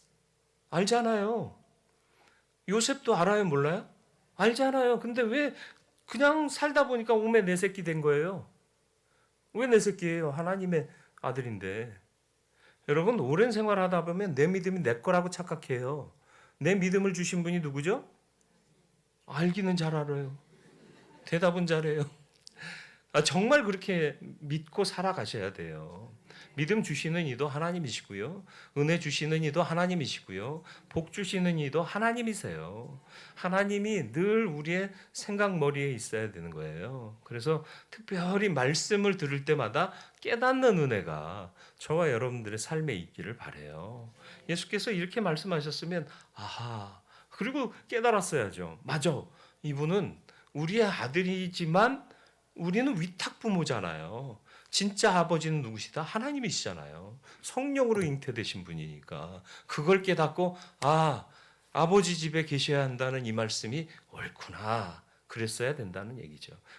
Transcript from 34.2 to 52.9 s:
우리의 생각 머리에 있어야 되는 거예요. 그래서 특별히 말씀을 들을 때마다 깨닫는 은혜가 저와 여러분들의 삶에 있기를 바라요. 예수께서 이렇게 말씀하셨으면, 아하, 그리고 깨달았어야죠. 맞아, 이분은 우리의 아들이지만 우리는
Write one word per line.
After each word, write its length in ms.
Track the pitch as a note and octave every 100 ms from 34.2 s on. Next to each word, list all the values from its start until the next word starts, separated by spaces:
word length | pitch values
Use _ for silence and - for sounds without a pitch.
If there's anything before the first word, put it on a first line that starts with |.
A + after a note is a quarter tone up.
| G3+ A3 G#3+
우리의 440 | D3 D3+ F3+ G3 - -
생각 460 | - - G3+ G#3 F3
머리에 340 | C#3+ C#3 C#3
있어야 380 | A#2 - A2 A2
되는 180 | F2+ E2+
거예요. 680 | D#2 D#2 D#2+ G#2 C3 A2 A2
그래서 400 | - A#2 C3 D#3 D#3 - -
특별히 580 | - - F#3 F3+ G3 G#3
말씀을 680 | C#3 C3 D#3 - G#3 G3+ F#3+
들을 280 | C#3+ C#3
때마다 480 | C#3 D3 A2 C#3+ F#3+ - - _
깨닫는 580 | - A3+ B3+ C4 B3+ F3+
은혜가 760 | C#3 G#2 D#2+ D2+ D#2 G2+ F2+ - - -
저와 320 | - D#3+ D#3+
여러분들의 480 | A#2 B2+ B2 G#2+ A2
삶에 360 | - D#3+ D#3
있기를 420 | F#2+ E2+ - F2+ B2
바라요. 760 | D2+ D2 D2 D#2 G2 B2 A#2 - - - -
예수께서 420 | E3+ - G#3 G#3+
이렇게 300 | F3+ F3 A#3+
말씀하셨으면, 840 | G3 D#3 G3 E3 D3 D3 E3 F3 C#3+ - -
아하, 640 | - G#2 - A#2+ A2+ G2+ G2 _ - -
그리고 440 | - G#3+ C#4 A#3+ - -
깨달았어야죠. 920 | A#3+ A#3+ G#3 F3+ D3 G2+ E2+ E2+ E2
맞아, 380 | B2+ D3+ D#3+ B2 - - - _
이분은 560 | D3+ C#3 D3+ G3+ B2 D#2 - - _
우리의 320 | C#3+ E3 A3
아들이지만 1200 | G#3 F3+ B2 D#3+ F#3 F#3 F#3 F3+ E3 F3 A#3+ C4+ - - - _ _
우리는 460 | - E3+ G3+ C4+